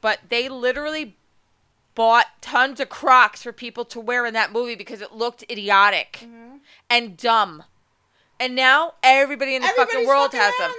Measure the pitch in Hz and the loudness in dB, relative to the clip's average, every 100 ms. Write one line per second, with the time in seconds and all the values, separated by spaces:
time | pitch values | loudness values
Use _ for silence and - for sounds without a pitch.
0 | 220 - - 233 262 262 247 254 302 311 | -4 -4 -4 -6 -6 -4 -4 -4 -6 -8
1 | 302 _ _ _ _ _ _ _ _ - | -10 _ _ _ _ _ _ _ _ 0
2 | 226 233 240 _ - 247 269 254 277 - | 4 4 2 _ -4 0 0 -2 -10 -4
3 | 302 254 214 - 240 233 240 240 233 233 | 4 6 6 0 -16 -14 -14 -12 -12 -10
4 | 220 247 240 226 214 220 240 214 196 220 | -6 -4 -2 -2 -2 -4 -6 -10 -14 -16
5 | 208 220 240 - - 208 202 196 202 180 | -14 -8 -8 -8 -14 -8 0 4 4 0
6 | - - 233 233 233 277 _ _ - 240 | -6 -14 -20 -20 -20 -20 _ _ -2 -2
7 | 233 170 240 226 196 151 - _ _ _ | -2 -6 0 0 0 -6 -20 _ _ _
8 | _ _ _ - 254 254 262 285 330 - | _ _ _ -8 -6 0 4 4 0 0
9 | 262 269 277 269 269 262 254 240 247 494 | 4 6 4 -2 -4 -2 -2 0 0 0
10 | 247 277 277 494 415 508 - | 2 2 2 0 0 0 -6